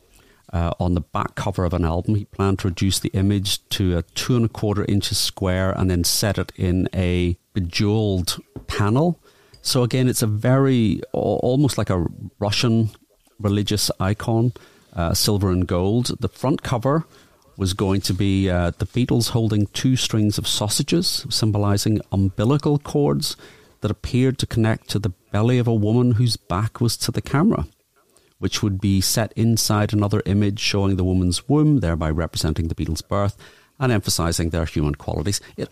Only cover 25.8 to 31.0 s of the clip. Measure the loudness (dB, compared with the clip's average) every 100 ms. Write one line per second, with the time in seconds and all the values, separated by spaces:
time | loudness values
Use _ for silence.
25.8 | 2 4 4 4 2 0 -4 -4 -2 -2
26.8 | -2 -2 -4 -6 -2 0 2 0 -4 _
27.8 | _ _ _ _ _ -8 -6 -2 -2 0
28.8 | 2 2 2 -2 -2 0 2 2 2 0
29.8 | 0 0 2 0 0 2 2 0 -2 0
30.8 | 0 2